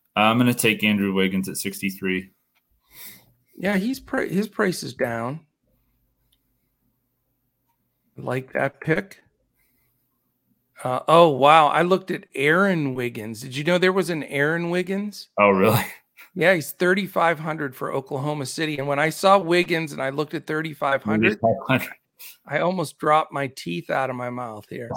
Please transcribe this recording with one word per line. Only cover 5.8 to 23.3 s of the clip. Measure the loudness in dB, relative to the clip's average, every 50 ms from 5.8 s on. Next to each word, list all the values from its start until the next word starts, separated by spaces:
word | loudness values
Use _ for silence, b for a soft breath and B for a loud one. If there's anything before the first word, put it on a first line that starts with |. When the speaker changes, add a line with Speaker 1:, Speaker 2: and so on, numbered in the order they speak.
| _ _ _ _ _ _ _ _ _ _ _ _ _ _ _ _ _ _ _ _ _ _ _ _ _ _ _ _ _ _ _ _ _ _ _ _ _ _ _ _ _ _ _ _ _ _ _ -12
Speaker 2:
Like | -8 -6 -6 -6 -6 -6 -4
that | -2 -2 -2 -4 _
pick. | -4 -2 -2 -2 -4 -6 -12 -20 _ _ _ _ _ _ _ _ _ _ _ _ _ _ _ _ _ _ _ _ _ _ _ _ _ _ _ _ _ _ _ -10 -6
Uh, | -4 -4 -2 2 4
oh, | 6 8 8 6
wow! | 6 6 6 8 8 8 8 6
I | 4 2
looked | 2 2 0 0 -2 -4
at | -8 -8 -10 -10 -6
Aaron | -2 0 2 2 4 2 2 2 0 -2 -2 -4
Wiggins. | -4 -6 -6 -6 -8 -10 -10 -10 -12
Did | -12 -10 -8
you | -4 0
know | 0 2 2
there | 2 2
was | 2 0 0 -2
an | -2 -4 -6
Aaron | -4 -2 0 0 0 0 0 -2 -2
Wiggins? | -2 -2 -2 -4 -4 -6 -6 -6 -10 -14 -18 -8 _ 4
Speaker 1:
Oh, | 4 6
really? | 6 6 6 4 4 2 0 -4 -10 -16 _ _ B B B B -4
Speaker 2:
Yeah, | 0 2 4 4
he's | 2 0 -4
thirty-five | -6 -2 0 2 2 2 0 -2 -2 0 2 2 0 0
hundred | -4 -8 -6 -6 -8 -8 -8
for | -8 -8 -6 -4
Oklahoma | -6 -6 -6 -6 -6 -4 -4 -4 -4 -6
City. | -8 -6 -6 -4 -4 -4 -4
And | -4 -2
when | 0 0
I | 0 0
saw | 0 2 4 6 6 6
Wiggins | 4 4 2 2 2 2 -2 -2 -4 -4 -6
and | -6
I | -6 -4
looked | -4 -4 -6 -6 -8
at | -8 -6
thirty-five | -4 -4 -4 -4 -6 -6 -4 -2 -2 0 -2 -2
hundred, | -2 0 2 2 2 2 2
Speaker 1:
Thirty-five | 0 0 0 0 0 0
hundred. | 0 0 0 -4 -12 -18 _ _ _ B B B B B _
Speaker 2:
I | -6 -4 -2
almost | -2 0 -2 -2 -4 -6 -8 _
dropped | 0 2 4 4 2 0